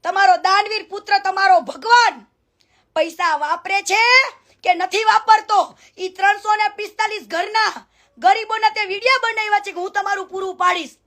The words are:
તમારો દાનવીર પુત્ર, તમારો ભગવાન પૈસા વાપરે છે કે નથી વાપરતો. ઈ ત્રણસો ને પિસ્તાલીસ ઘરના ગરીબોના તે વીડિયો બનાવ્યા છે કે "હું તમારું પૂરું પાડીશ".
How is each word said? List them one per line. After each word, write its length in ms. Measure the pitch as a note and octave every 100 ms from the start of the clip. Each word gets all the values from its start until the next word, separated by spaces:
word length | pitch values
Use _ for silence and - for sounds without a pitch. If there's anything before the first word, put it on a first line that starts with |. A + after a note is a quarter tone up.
તમારો 340 | E4+ F#4+ G4 F4
દાનવીર 460 | F#4 G4 G#4 G#4+ -
પુત્ર, 280 | G4 G4+ G4+
તમારો 420 | F#4+ F#4+ G4 F4+
ભગવાન 680 | C4 C#4 A4 A#4+ A4+ C#4 - _ _ _ _ _ _ -
પૈસા 420 | E4 D#4+ F4 D4+
વાપરે 440 | D4 F4 F4+ G4
છે 220 | G4 G4+ A#4 B4+ C5+ - _ _
કે 100 | -
નથી 300 | F4 F#4 G4
વાપરતો. 760 | A4 G#4+ - A4 G#4+ G#4 - - _ -
ઈ 120 | F#4
ત્રણસો 460 | F#4 G4 G#4 G#4+ G#4+
ને 140 | G#4
પિસ્તાલીસ 540 | G4+ G#4 - G#4+ G#4+ A3+
ઘરના 600 | E4 G4 A4 G#4+ - _ _ _ _
ગરીબોના 520 | E4+ G#4 G#4+ A4 A4
તે 160 | G#4+ G4+
વીડિયો 340 | G4 A#4 C5
બનાવ્યા 360 | A4+ A4 G#4+ G#4
છે 120 | G4+
કે 80 | F4
"હું 120 | F#4
તમારું 360 | G4+ G4 G4+ F#4
પૂરું 300 | F#4 F#4+ F4
પાડીશ". 320 | F4+ F4+ C#4+ _